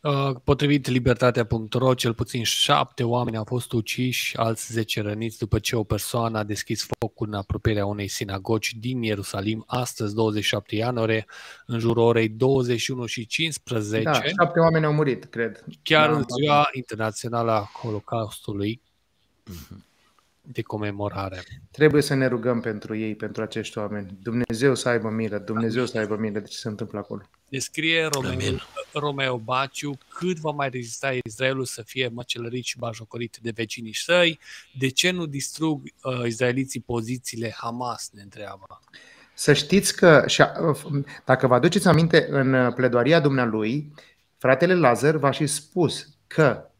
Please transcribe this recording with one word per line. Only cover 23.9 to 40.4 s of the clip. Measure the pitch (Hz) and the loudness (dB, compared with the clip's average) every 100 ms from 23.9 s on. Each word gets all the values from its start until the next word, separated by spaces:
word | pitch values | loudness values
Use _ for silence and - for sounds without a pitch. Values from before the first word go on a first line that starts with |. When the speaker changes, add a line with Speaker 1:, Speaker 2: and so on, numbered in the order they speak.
| 104 95 95 | -8 -10 -10
Speaker 2:
Dumnezeu | 95 117 120 113 135 120 | -6 -4 -2 2 2 2
să | 127 | 0
aibă | 120 110 | 0 0
milă, | 110 110 101 | -4 -4 -4
Dumnezeu | 98 113 113 113 120 | -4 -2 0 0 -2
să | 113 | -2
aibă | 104 110 | -2 -2
milă | 110 104 | -2 -4
de | 98 | -8
ce | - | -10
se | 117 | -10
întâmplă | 104 110 104 | -8 -8 -8
acolo. | 101 107 - _ _ | -8 -12 -14 _ _
Speaker 1:
Ne | 135 | -8
scrie | - - 160 165 160 | -8 -4 0 2 0
Romeo, | 143 127 | -2 -4
Speaker 3:
Amin. | 131 101 131 - - - | -4 -2 -4 -8 -16 -10
Speaker 1:
Romeo | 151 147 139 135 123 | -6 -4 -2 -2 -4
Baciu, | 110 127 139 - 147 139 _ | -2 -2 -2 -6 -10 -10 _
"Cât | - 180 170 | -6 -4 -2
va | 156 | -4
mai | 147 139 | -2 -4
rezista | 127 117 - 135 127 | -4 -10 -6 -4 -4
Israelul | 120 110 131 135 127 | -6 -4 -2 -2 -6
să | - | -8
fie | 107 131 127 | -12 -6 -6
măcelărit | 117 127 120 117 123 | -6 -10 -8 -6 -8
și | 120 127 | -8 -8
bajocorit | 117 110 110 117 117 - | -8 -10 -14 -10 -10 -8
de | 117 110 | -10 -6
vecinii | 113 - 113 107 | -8 -8 -10 -10
săi? | - 175 175 160 - - - 131 | 2 4 4 0 -14 -20 -18 -4
De | 135 | -2
ce | 127 180 | 2 0
nu | 180 160 | 0 -4
distrug, | 139 - - 160 143 139 _ | -6 -8 -2 -2 -2 -6 _
uh, | 135 127 120 | -6 -2 -2
izraeliții | 113 127 127 131 123 | 0 0 2 -2 -6
pozițiile | - 120 113 127 - 120 113 101 | -4 -4 -4 -8 -8 -8 -8 -6
Hamas?", | 117 117 123 110 - | -8 -6 -8 -8 -12
ne | 104 | -16
întreabă. | 101 107 101 98 - - _ - - - - | -20 -16 -14 -14 -20 -20 _ -20 -20 -20 -20
Speaker 2:
Să | - - | -4 2
știți | 143 - 190 196 - | 2 4 2 2 6
că, | 180 147 - | 8 8 6
și | - | 4